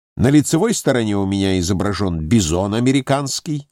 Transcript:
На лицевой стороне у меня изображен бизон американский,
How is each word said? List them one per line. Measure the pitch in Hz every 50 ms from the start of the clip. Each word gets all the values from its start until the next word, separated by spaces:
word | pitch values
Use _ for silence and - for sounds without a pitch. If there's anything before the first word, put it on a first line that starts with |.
| _ _ _
На | - 95 131
лицевой | 143 151 135 - - 160 185 240 175
стороне | - - 151 123 120 113 107 101
у | 101 98
меня | 95 98 98 98 95 95 92
изображен | 87 87 104 82 - 101 101 87 104 92 85 80
бизон | 78 78 113 113 92 76 82 90 101 101 104
американский, | 117 123 131 135 139 127 - 135 139 143 131 - - - 175 151 147 143 _